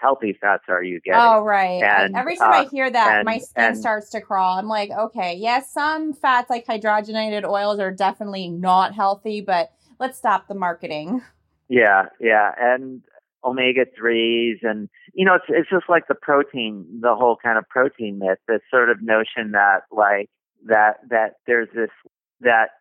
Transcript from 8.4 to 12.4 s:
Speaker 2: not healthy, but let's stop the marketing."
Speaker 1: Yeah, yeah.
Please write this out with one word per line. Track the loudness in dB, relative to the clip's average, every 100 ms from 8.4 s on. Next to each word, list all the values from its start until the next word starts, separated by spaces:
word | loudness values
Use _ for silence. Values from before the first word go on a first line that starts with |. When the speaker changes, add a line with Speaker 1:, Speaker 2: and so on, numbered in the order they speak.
| -10
Speaker 2:
not | -4 2 2 2
healthy, | 0 -2 -2 -6 -6
but | -2 -2 -2 _ _ -8
let's | -8 -4
stop | -2 -2 -4
the |
marketing." | -6 -6 -6 -8 -8 -6 -8 -8 _ _ _ -2
Speaker 1:
Yeah, | 4 6 4 2 -2
yeah. | 2 2